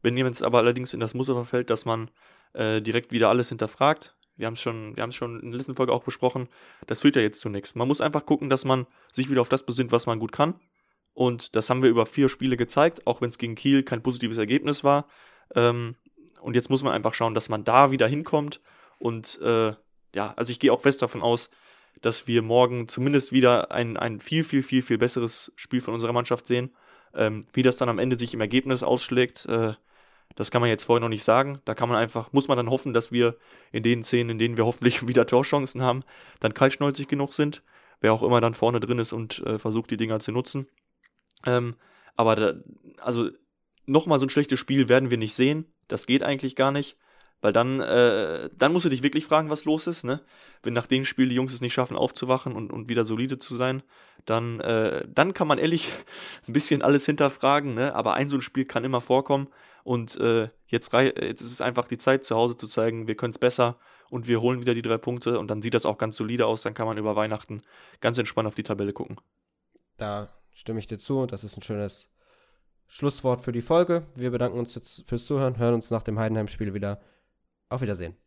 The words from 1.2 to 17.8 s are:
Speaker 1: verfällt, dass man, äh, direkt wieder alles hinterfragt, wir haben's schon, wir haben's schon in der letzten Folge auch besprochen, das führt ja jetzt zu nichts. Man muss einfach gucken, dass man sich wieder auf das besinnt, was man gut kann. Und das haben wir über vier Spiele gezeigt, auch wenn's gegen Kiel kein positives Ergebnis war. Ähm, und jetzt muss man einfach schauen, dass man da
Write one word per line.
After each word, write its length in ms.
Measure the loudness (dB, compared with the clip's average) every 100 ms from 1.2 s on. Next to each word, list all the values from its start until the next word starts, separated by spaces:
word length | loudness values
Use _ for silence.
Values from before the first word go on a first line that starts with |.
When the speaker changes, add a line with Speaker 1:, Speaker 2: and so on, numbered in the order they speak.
| -2
Speaker 1:
verfällt, 360 | -2 -2 -4 0
dass 160 | -2 0
man, 240 | -4 -6 _ _ _ _
äh, 300 | -4 -2 0
direkt 280 | 0 -4 -2
wieder 200 | 2 4
alles 180 | 4 2
hinterfragt, 680 | -4 -6 2 2 2 -6 _ _ _
wir 100 | -10
haben's 140 | -6
schon, 340 | -8 -8 -10 -8
wir 60 |
haben's 120 | -8
schon 260 | -6 -10 -10
in 100 | -10
der 80 | -10
letzten 160 | -10
Folge 180 | -2 0
auch 120 | 0
besprochen, 440 | -2 -2 -2 -2 -10 _ -20 -20 -8
das 140 | 2
führt 160 | 4 4
ja 60 |
jetzt 180 | 2 0
zu 80 | -6
nichts. 260 | -8 -8
Man 140 | -4 -2
muss 120 | 0
einfach 260 | 0 -2 0
gucken, 240 | -2 2
dass 140 | 0
man 220 | 2 0 -2 _ _
sich 180 | -6 0
wieder 100 | 2
auf 80 | 2
das 160 | 0
besinnt, 280 | -2 -2 2
was 140 | 2 0
man 120 | -4
gut 120 | -4
kann. 300 | 0 -2 -2 _ _ _ _ _
Und 420 | 0 0 0 -4 -2
das 140 | 0
haben 120 | 4
wir 60 | 4
über 180 | 4 2
vier 220 | 2 2
Spiele 280 | 2 -2 -2
gezeigt, 500 | 0 2 2 2 -4
auch 160 | -2
wenn's 160 | -4 -4
gegen 160 | -8
Kiel 280 | -4 2 2
kein 200 | 2 -2
positives 340 | -4 -4 -4 -2
Ergebnis 480 | 0 0 0 0
war. 220 | 2 2 0 _ -20 _ _
Ähm, 420 | 2 2 2 -4 -10 _ _ -20 _
und 140 | -2
jetzt 140 | -2 2
muss 140 | 0
man 100 | 0
einfach 220 | 0 -2
schauen, 200 | -2 -2
dass 140 | -2 -4
man 160 | -4
da 260 | 4 6